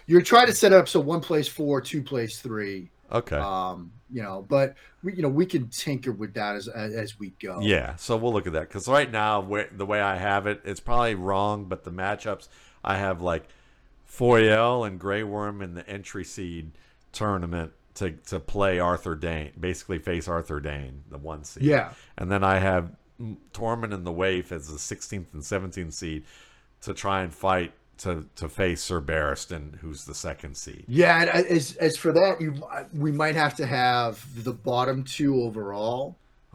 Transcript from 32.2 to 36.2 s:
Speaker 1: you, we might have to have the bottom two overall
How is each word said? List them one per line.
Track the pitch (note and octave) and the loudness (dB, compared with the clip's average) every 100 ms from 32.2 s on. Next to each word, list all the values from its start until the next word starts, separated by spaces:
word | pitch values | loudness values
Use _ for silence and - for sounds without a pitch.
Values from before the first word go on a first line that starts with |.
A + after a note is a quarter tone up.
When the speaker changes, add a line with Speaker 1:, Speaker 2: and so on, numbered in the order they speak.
| F#3+ E3+ | 6 4
Speaker 1:
you, | D#3 C#3 - - - | -4 -6 -8 -12 -8
we | D#3 D3+ | -2 0
might | C#3+ D#3 D#3+ | 2 2 2
have | D3 - | 0 0
to | C3 | -2
have | B2+ B2 B2 A#2 G#2+ - A#2+ | 2 2 2 0 -4 -12 -10
the | A#2+ | -8
bottom | A#2 C3 B2 B2+ C3+ | -6 -2 0 0 -2
two | C3+ - C#3+ C3 | -4 0 2 2
overall | A#2 G#2+ G2+ G2+ A2 B2 F#3 - | 0 -4 -6 -4 -2 -2 -4 -10